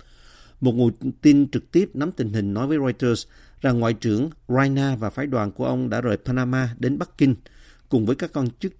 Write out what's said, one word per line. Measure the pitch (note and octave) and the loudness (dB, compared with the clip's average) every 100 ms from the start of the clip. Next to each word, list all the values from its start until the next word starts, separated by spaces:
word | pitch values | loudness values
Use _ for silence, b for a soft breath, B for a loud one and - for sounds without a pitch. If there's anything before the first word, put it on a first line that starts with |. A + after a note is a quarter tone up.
| b b b b b b | b b b b b b
Một | B2+ | 0
nguồn | A#2+ A#2+ - C3 - | 2 0 0 -8 2
tin | D3 C#3+ C#3 | 6 6 4
trực | A#2+ - | -2 -2
tiếp | E3+ G3 | 0 0
nắm | - D#3 | -2 -6
tình | - A2+ | -4 -4
hình | G#2+ G2+ | -2 -2
nói | G2+ C3+ | -2 -2
với | D#3 | -2
Reuters | C3 - B2+ A2+ - b b b | -2 -2 0 0 -4 b b b
rằng | C3+ A#2+ | 0 2
Ngoại | A2+ | 0
trưởng | A2 A#2 G#2+ D3+ - - | 0 0 0 -2 -6 -2
Reina | B2 C#3 C3+ C#3 B2 | 2 2 2 0 -2
và | G#2+ | -4
phái | - C#3+ | -6 -4
đoàn | B2+ G2+ | -2 -2
của | F#2 | -4
ông | B2+ B2+ B2 | -2 -2 -2
đã | A2 | -2
rời | B2 G2+ | -2 -2
Panama | - B2+ B2+ C3 B2+ A#2 | -2 -2 -2 -2 -2 -2
đến | C3 C#3+ | -4 -2
Bắc | F3+ - | -6 0
Kinh | C#3 B2 - b b b b | 2 2 -4 b b b b
cùng | B2+ G#2+ | 0 0
với | C#3+ | -2
các | E3+ | -4
quan | D3+ B2 | -4 -4
chức | - F#3+ | -4 -10